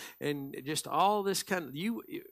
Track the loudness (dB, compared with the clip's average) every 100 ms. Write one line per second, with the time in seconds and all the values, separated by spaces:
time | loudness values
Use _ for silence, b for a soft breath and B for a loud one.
0 | B B -2 -2 -4 -8 -4 -4 0 4
1 | 6 6 2 0 0 -2 -2 -4 -2 -4
2 | -6 -10 -12